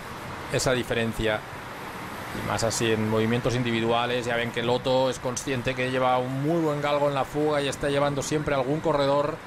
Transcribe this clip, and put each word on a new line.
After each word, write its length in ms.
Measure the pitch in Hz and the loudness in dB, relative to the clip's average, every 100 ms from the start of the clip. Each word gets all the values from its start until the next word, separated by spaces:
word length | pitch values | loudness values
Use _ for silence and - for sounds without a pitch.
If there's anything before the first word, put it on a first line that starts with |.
| - - - - - | -12 -12 -10 -10 -4
esa 180 | 135 139 | 0 2
diferencia. 680 | 127 110 117 113 110 110 107 - - - - - - - - - - | 0 0 -2 -2 0 0 0 -4 -14 -12 -12 -12 -12 -10 -10 -10 -6
Y 60 | 110 | -4
más 160 | 104 | 0
así 280 | 113 - 117 | 0 2 2
en 180 | 110 110 | 2 2
movimientos 440 | 110 110 120 127 | 2 2 2 2
individuales. 720 | 123 120 113 113 117 120 123 120 | 0 0 2 2 2 2 0 0
Ya 120 | 120 | -2
ven 140 | 117 | -2
que 120 | 120 | -2
Lotto 480 | 117 123 127 131 131 | 0 2 4 4 2
es 80 | 117 | 0
consciente 560 | 131 120 - 127 120 127 | -4 -4 -2 -2 -2 -2
que 160 | 127 | 0
lleva 260 | 131 127 127 | 2 2 2
un 240 | 127 135 | 0 -2
muy 200 | 143 170 | 0 2
buen 200 | 160 147 | 2 0
galgo 280 | 147 147 147 | 0 2 2
en 40 | |
la 120 | 139 127 | 2 -2
fuga 360 | 147 151 147 | 0 2 2
y 60 | 139 | 0
está 220 | 120 147 | -2 0
llevando 340 | 143 143 139 | 2 2 0
siempre 320 | 127 151 151 139 | 0 0 0 0
algún 240 | 127 156 | 0 0
corredor. 560 | 160 143 139 185 147 165 | 2 2 4 2 2 -4